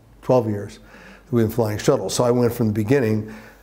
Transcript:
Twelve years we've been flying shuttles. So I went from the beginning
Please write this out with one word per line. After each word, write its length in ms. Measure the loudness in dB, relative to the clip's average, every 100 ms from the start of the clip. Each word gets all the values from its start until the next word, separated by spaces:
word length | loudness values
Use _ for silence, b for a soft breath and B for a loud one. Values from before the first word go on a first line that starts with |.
| _ -12
Twelve 260 | 0 2 2
years 320 | -6 -8 -16 B B B B B
we've 160 | 0 0
been 60 |
flying 240 | 0 -2 0
shuttles. 340 | 0 0 -2
So 100 | 0
I 80 | 2
went 220 | 2 2
from 140 | 0 -2
the 60 |
beginning 600 | 0 2 2 2 -2 -4 B B B